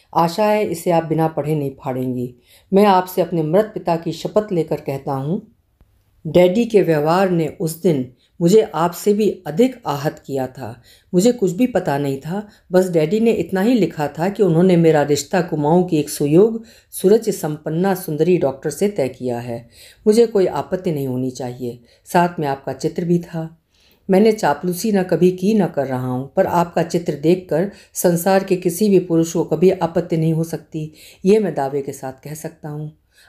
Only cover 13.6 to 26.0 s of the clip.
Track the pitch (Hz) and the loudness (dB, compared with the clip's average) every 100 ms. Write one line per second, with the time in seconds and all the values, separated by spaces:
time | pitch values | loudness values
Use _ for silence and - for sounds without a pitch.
13.6 | 208 254 165 - 147 - 180 202 190 160 | 2 2 0 -2 -6 -2 -4 0 2 4
14.6 | 185 175 165 156 143 143 - 190 170 151 | 4 6 6 4 2 0 0 -2 -2 -2
15.6 | 147 175 180 156 147 - 147 160 226 226 | 2 2 2 0 -2 -2 2 6 4 2
16.6 | - - _ - 185 226 220 - 156 151 | -12 -20 _ -2 4 4 2 -4 -6 -6
17.6 | 156 160 190 175 175 151 160 180 135 135 | -6 -2 0 -2 -4 -2 2 2 2 -2
18.6 | 160 143 202 202 127 127 123 120 123 117 | -8 -2 -4 -2 -4 -4 -6 -6 -8 -12
19.6 | 117 _ - _ 214 214 226 208 180 147 | -12 _ -20 _ 2 4 4 4 0 -2
20.6 | - 185 185 147 135 127 131 127 123 123 | -6 -4 -4 -4 -4 -4 -4 -6 -10 -8
21.6 | 123 117 _ _ - 180 175 175 147 135 | -10 -10 _ _ -4 0 0 -2 -6 -6
22.6 | - 131 160 160 175 175 170 165 160 - | -8 -6 -6 -4 0 -2 -2 -10 -10 -14
23.6 | _ _ _ _ - 190 220 214 156 147 | _ _ _ _ 0 4 4 2 0 0
24.6 | 180 175 226 202 185 160 180 180 185 220 | -2 -4 0 0 0 2 2 2 0 2
25.6 | 160 - 131 127 | 0 -2 -4 -4